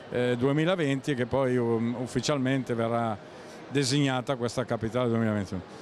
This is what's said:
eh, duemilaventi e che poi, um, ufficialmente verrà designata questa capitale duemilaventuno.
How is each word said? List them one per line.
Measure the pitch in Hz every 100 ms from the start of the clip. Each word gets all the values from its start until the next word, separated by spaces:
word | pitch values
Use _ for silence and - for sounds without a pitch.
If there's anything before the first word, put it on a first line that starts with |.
| -
eh, | 120 123 120
duemilaventi | 135 147 160 185 143 139 151
e | 123
che | 123
poi, | 131 131 127
um, | 117 117 117 120
ufficialmente | 123 127 135 143 127 135 123
verrà | 117 113 117 113 104 - - - - -
designata | 135 127 147 139 127 120 127
questa | 117 - 117
capitale | 117 113 120 123
duemilaventuno. | 113 110 107 92 92 - -